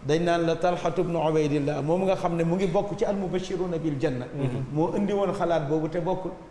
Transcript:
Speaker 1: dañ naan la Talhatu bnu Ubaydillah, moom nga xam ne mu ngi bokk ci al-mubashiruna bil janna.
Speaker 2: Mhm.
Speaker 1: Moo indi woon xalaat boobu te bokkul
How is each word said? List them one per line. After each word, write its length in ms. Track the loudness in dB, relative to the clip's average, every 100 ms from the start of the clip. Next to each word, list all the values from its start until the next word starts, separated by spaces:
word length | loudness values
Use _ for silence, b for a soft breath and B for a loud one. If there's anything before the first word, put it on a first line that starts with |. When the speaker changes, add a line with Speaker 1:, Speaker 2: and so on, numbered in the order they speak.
| 0
Speaker 1:
dañ 160 | 0
naan 220 | 2 2 2
la 100 | 2
Talhatu 480 | 2 2 0 0
bnu 140 | 0 2
Ubaydillah, 640 | 2 2 2 2 0 -2
moom 220 | 0 2 2
nga 100 | 2
xam 200 | 0 0
ne 80 |
mu 120 | 0 2
ngi 120 | 2
bokk 300 | 2 0 -2
ci 80 | 0
al-mubashiruna 720 | 0 -2 -2 -2 -4 -2 -2
bil 200 | -2 0
janna. 260 | 0 -2 -6 -4
Speaker 2:
Mhm. 300 | -2 -2 -4
Speaker 1:
Moo 200 | 0 0 2
indi 180 | 0
woon 180 | 2 0
xalaat 340 | 0 2 2 2
boobu 180 | 0 0
te 100 | -2
bokkul 320 | -2 -2 -4 -10 -16